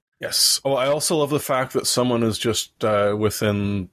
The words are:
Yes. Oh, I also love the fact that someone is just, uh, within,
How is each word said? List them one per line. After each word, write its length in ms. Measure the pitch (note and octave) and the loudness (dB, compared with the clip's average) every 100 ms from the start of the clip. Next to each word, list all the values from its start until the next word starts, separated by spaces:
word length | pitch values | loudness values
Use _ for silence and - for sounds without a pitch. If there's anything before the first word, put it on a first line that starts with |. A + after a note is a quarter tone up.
| _ _ | _ _
Yes. 400 | - - - - | -6 0 0 0
Oh, 100 | C3+ | 0
I 120 | C3+ C3+ | 0 0
also 300 | D3 - E3+ | 0 0 0
love 140 | C#3+ | 0
the 100 | C#3+ | -2
fact 320 | - C3 C3+ | -2 -2 -2
that 140 | B2+ - | -2 0
someone 360 | - B2+ A#2 | 0 2 2
is 160 | A2+ G#2+ | 0 0
just, 460 | A#2+ G#2+ - _ | -2 -2 -6 _
uh, 320 | A2 G#2 G#2 G#2 | 0 2 2 2
within, 680 | G#2+ - G#2+ G2+ G2+ G2+ F#2 | 0 0 0 0 0 -2 -6